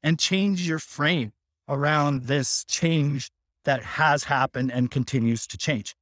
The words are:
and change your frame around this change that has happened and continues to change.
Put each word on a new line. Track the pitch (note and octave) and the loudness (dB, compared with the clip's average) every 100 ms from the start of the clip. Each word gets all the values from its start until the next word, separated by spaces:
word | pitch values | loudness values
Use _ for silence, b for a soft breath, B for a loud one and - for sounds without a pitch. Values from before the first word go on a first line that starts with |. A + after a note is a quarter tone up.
and | D3+ D#3+ | 0 0
change | - F#3+ G3+ F#3+ F3 | 2 2 2 0 -2
your | D#3+ | -4
frame | - - D3 F3 A2 _ _ _ - | -6 -2 0 0 -2 _ _ _ -6
around | C#3 D3 D3+ D3 C#3 B2+ | -2 2 2 2 0 0
this | C#3 C3 - - | 0 0 -4 -4
change | - E3 E3 C#3+ C#3 - _ _ _ - | -2 0 2 0 -2 -8 _ _ _ -2
that | C3 | -2
has | - - D#3 D3 - | -2 0 4 4 2
happened | C#3 C3 B2+ C3 | 0 0 0 -2
and | A#2+ B2 | 0 0
continues | C#3 B2+ C3+ A2+ A#2 - | 0 -2 0 0 0 -4
to | - | -8
change. | - C3+ G2+ - | -4 -4 -6 -16